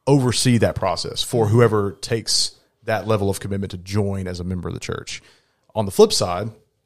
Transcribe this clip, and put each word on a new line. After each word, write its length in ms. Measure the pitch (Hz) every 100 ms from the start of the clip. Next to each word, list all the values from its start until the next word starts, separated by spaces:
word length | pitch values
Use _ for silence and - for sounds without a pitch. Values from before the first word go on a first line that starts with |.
| -
oversee 500 | 143 123 - 131 117
that 160 | 98
process 460 | - 95 85 - -
for 240 | - 120 104
whoever 440 | 113 117 107 98
takes 580 | - - 113 - - - - _ _
that 240 | 110 107 101
level 220 | 107 98
of 100 | 92
commitment 320 | 98 98 98
to 60 | 90
join 500 | 92 104 101 98 92
as 120 | 90
a 40 |
member 240 | 90 92 87
of 60 |
the 60 | 85
church. 420 | - - - - - _ _ _ _
On 100 | -
the 60 | 98
flip 200 | - 220
side, 360 | - 95 90 113 - _ _